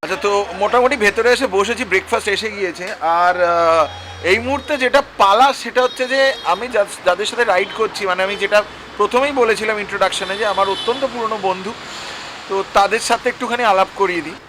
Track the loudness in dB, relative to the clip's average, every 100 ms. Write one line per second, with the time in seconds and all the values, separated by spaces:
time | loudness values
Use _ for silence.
0 | -6 -4 0 0 -2 -4 0 2 2 2
1 | 0 2 2 2 2 0 0 -2 -2 -2
2 | 0 -4 -2 -4 -4 -4 -6 -6 -10 -4
3 | 0 2 2 4 2 4 4 4 2 -2
4 | -14 -6 0 0 0 -4 -2 -2 2 2
5 | 0 2 4 6 4 4 -2 0 0 0
6 | -2 2 2 2 -2 -2 0 0 0 2
7 | 2 2 0 0 2 2 2 -2 -2 -2
8 | -2 0 0 -2 2 2 2 -12 -18 -2
9 | 0 2 0 2 2 2 0 -4 -4 0
10 | 0 0 -6 -2 -2 0 0 0 -2 -2
11 | -2 -4 -4 -2 -2 -2 -6 -12 -14 -14
12 | -14 -14 -14 -16 -6 -4 0 2 2 0
13 | 0 -2 -2 -4 -6 0 2 4 2 0
14 | -2 0 -6 -14